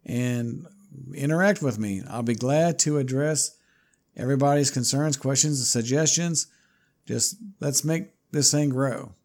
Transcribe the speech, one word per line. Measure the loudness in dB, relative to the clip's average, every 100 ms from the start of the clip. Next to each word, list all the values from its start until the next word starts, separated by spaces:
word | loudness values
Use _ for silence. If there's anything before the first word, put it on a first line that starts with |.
and | -4 -2 0 -2 -4 -6 -12 -20 -20 -18 -14
interact | -4 0 4 4 4
with | 0 -2
me. | -4 -4 -6
I'll | -4
be | -2
glad | 0 2 2 2 2
to | 0 0
address | 0 -2 0 0 -4 _ _ _ _ _ _ -8
everybody's | -2 2 4 4 2
concerns, | 0 0 0 0 0
questions, | 0 2 2 0
and | 0
suggestions. | 0 0 2 2 2 0 -2 -4 _ _ _ _ _ -8
Just | -2 -2 -4 -16 -6
let's | -2 -2
make | 0 -2 -4 _ _
this | 0 2
thing | 2 0
grow. | 0 -2 -4 -10 -18